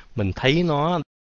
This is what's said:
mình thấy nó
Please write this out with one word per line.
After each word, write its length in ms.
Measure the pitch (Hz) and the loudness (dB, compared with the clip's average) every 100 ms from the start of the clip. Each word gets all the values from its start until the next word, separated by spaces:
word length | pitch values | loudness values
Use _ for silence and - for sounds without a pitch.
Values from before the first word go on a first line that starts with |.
| - - | -10 -4
mình 180 | 101 | -2
thấy 300 | - 131 156 | 0 2 2
nó 360 | 175 147 156 175 - _ | 2 0 0 -2 -6 _